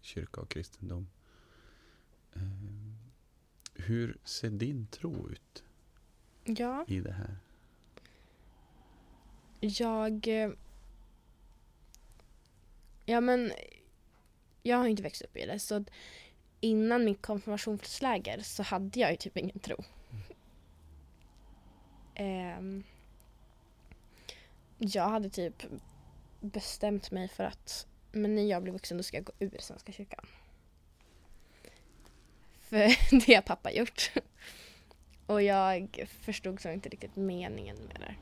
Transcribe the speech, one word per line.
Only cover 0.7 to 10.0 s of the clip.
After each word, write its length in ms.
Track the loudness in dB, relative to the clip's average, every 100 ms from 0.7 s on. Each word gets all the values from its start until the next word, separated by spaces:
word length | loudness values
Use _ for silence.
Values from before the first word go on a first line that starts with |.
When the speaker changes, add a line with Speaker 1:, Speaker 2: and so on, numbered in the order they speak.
| -12 -8 -8 -10 -16 -20 -20 -20 -20 -20 -20 -20 -20 _ -20 _
Speaker 1:
Ehm, 600 | -8 -8 -8 -12 -12 -14 -16 -20 -20 _ _ _ _ -20
hur 440 | -10 -2 0 -2 -6
ser 260 | -10 -6 -4
din 360 | -2 -2 -2 -6
tro 420 | -6 -6 -4 -6
ut 340 | -10 _ -20 -20 -20 -20 -20 -20 -20 -20 -14
Speaker 2:
Ja. 400 | -6 -2 -2 -4 -4
Speaker 1:
i 120 | -4
det 120 | -4
här? 240 | -6 -8 -10 -14 -20 -20 -20 -20 -20 -20 -20 -20 -20 -20 -20 -20 -20 -20 -20 -20 -20 -20 -20 -20 -6
Speaker 2:
Jag, 680 | -4 0 0 0